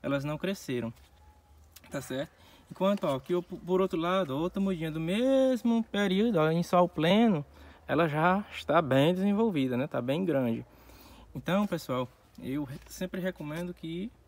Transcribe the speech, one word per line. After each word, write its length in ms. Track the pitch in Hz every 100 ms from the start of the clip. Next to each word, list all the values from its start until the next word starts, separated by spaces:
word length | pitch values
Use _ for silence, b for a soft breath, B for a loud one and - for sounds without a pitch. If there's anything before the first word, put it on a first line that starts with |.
Elas 220 | 131 139
não 140 | 143 151
cresceram, 540 | 180 196 - 123 117 - - _ - _ _ - - - -
tá 100 | 143
certo? 320 | - 131 160 B B B B
Enquanto, 340 | - 190 202
ó, 140 | 165 131
que 160 | -
eu, 80 | 175
por 380 | 175 175 165 185
outro 180 | 190 170
lado, 400 | 170 190 175 135
outra 220 | 175 196
mudinha 300 | 196 175 160
do 100 | 156
mesmo 840 | 160 202 262 269 262 254 233 233
período, 540 | 220 202 202 190 233 180
ó, 120 | 156
em 120 | 170
sol 260 | 170 180 175
pleno, 560 | - 160 202 233 165 143 B B B -
ela 220 | 135 165
já 340 | 147 170 190 202
está 280 | - - 156
bem 320 | 147 135 151
desenvolvida, 640 | 180 202 202 226 160 131 123
né? 100 | 135
Tá 140 | 131
bem 240 | 123 151
grande. 400 | 190 139 123 113 - B B B B B B
Então, 320 | 143 - 190 208
pessoal, 420 | 165 - 127 127 _ _ -
eu 220 | 123 143
re-, 140 | 135 139 -
sempre 340 | - 185 190
recomendo 540 | 180 - 151 156 180
que 360 | 175 160 170 214 _